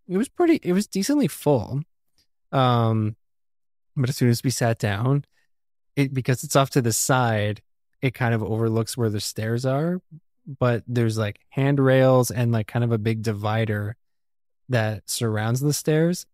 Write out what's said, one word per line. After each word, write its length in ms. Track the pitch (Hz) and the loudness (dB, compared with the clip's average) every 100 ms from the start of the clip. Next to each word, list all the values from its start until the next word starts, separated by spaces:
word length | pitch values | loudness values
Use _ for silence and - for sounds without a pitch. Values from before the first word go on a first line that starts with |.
| - | -6
it 80 | 185 | -4
was 100 | 262 | -2
pretty, 320 | - 349 320 | 0 2 2
it 100 | - | 0
was 140 | 180 208 | -2 -2
decently 400 | 190 196 294 214 | -2 0 0 0
full. 520 | - - 135 139 135 156 _ _ _ _ _ _ | -2 0 0 0 -6 -8 _ _ _ _ _ _
Um, 640 | 139 127 120 113 110 107 107 _ _ _ _ _ _ _ - | 0 2 2 2 2 -2 -6 _ _ _ _ _ _ _ -4
but 120 | 127 | -4
as 80 | - | 0
soon 120 | 123 | 2
as 120 | 117 | 2
we 60 | 131 | 0
sat 280 | - 120 113 | -2 0 0
down, 460 | 107 98 123 143 - _ _ _ _ _ _ - | -2 -2 0 0 -2 _ _ _ _ _ _ -2
it, 180 | 139 | -2
because 280 | 135 120 127 | -2 -2 -2
it's 120 | 151 143 | 0 0
off 140 | 135 | 2
to 100 | 151 | 2
the 120 | 117 | 0
side, 680 | 107 - 131 117 110 104 107 _ _ _ _ | 0 0 2 2 0 -2 -4 _ _ _ _
it 140 | 135 | -6
kind 180 | - 120 | -2 0
of 80 | 117 | 0
overlooks 540 | 110 110 113 110 110 - | -2 -2 0 0 -2 -2
where 140 | 113 | -2
the 100 | 104 | -2
stairs 460 | - - 110 117 131 | -6 -6 -4 -4 -2
are. 340 | 135 165 180 - 156 _ _ - 135 | -2 -2 -6 -10 -20 _ _ -18 -2
But 240 | 123 120 110 | 0 0 -2
there's, 300 | 123 117 110 | 0 0 0
like, 220 | 104 - _ | -4 -6 _
handrails 800 | - 135 143 135 131 131 127 123 | -2 0 2 4 6 6 4 2
and, 200 | 107 120 | 0 0
like, 140 | 117 107 | 0 -2
kind 180 | 123 | -2
of 60 | 120 | 0
a 60 | 113 | 0
big 240 | 107 110 | 0 -2
divider 720 | 110 104 107 110 110 104 104 - _ _ _ _ _ _ - | -4 -4 -2 -2 -2 -2 -6 -10 _ _ _ _ _ _ -4
that 380 | 123 107 107 - | 0 0 -4 -8
surrounds 500 | - 117 107 110 127 | -4 -2 0 0 0
the 140 | 147 | 0
stairs. 500 | 139 - 156 165 180 - | -2 0 2 2 0 -6